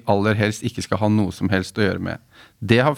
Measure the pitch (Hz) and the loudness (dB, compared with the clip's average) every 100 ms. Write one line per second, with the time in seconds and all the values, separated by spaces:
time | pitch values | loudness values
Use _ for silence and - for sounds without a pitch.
0 | - 101 107 107 107 104 117 - - 95 | 0 2 2 2 0 -2 -6 -6 -6 -2
1 | 107 107 95 - 95 98 92 - 101 92 | 2 2 0 -2 -2 0 -2 -2 -2 -2
2 | 92 82 _ - - - 101 117 139 | -6 -10 _ -20 -20 -12 2 4 4